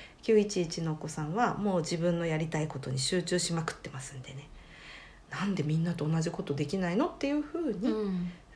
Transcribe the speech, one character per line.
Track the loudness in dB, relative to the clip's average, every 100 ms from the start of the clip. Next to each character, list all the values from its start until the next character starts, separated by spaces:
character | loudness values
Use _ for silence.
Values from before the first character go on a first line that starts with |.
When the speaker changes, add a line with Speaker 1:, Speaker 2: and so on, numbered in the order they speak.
| -18 -4
Speaker 1:
九 | 6 6
一 | 6 2
一 | -2 -2
の | -2
お | -2
子 | -4
さ | -4
ん | -2
は | 2 2 2
も | 2 2
う |
自 | 2 2
分 | 2 2
の | 2
や | 0
り | 0
た | 0
い | -2
こ | -4
と | -4
に | -2
集 | 0 0
中 | 2 0
し | 0
ま | -2
く | -2
っ | -6
て | -10
ま | -10
す | -10
ん | -12
で | -12
ね。 | -14 -14 -18 -20 -18 -18 -18 -18 -20 -10
「な | -2 0
ん | 2
で |
み | 2 2
ん | 2
な |
と | 0 2
同 | 2
じ | 2
こ | -2
と | -2
で | -2 0
き | 0
な | 2
い | 2
の？」 | 2
っ | 0
て | 0
い |
う | 0
ふ | -2 -2
う | -2
に、 | 0 0
Speaker 2:
う | 0 0
ん。 | -2 -4 -6 -16